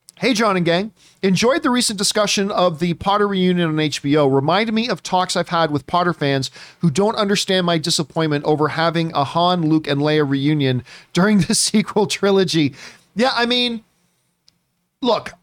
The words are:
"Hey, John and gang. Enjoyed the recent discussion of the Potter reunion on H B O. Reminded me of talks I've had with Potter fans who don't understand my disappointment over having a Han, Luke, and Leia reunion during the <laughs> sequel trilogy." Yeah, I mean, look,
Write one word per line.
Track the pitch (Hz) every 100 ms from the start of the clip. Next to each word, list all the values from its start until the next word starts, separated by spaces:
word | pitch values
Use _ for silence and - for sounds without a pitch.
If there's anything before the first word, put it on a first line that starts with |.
| - _
"Hey, | 233
John | 214 220 185
and | 170
gang. | 170 214 - _ _
Enjoyed | 196 175 226 320
the | 302
recent | 247 233 196
discussion | 202 214 202 - 196
of | 190 180 151
the | 175
Potter | 165 196 208 208
reunion | 190 180 180 165
on | 156
H | 156 -
B | 143 151
O. | 139
Reminded | 135 143 185 226
me | 220 240
of | 185
talks | - 185 180 180
I've | 170
had | 170 160
with | 143 -
Potter | 175 175
fans | - 143 139 131 - - -
who | 170
don't | 139 208 226
understand | 202 202 - 185 175
my | 165
disappointment | 165 - 160 165 160 147 151
over | 147 151
having | 151 165 165 165
a | 151 135
Han, | 170 175 180 156
Luke, | 156 156
and | 143
Leia | 151 151 139
reunion | 139 143 151 135 127 - - -
during | 175 202 208
the | 156 220
<laughs> |
sequel | - 214 - 226 196
trilogy." | - 202 196 175 160 143 - - - _ 185
Yeah, | 262
I | 233 240
mean, | 247 247 226 - _ _ _ _ _ _ _ _ _ _ _
look, | 247 175 - -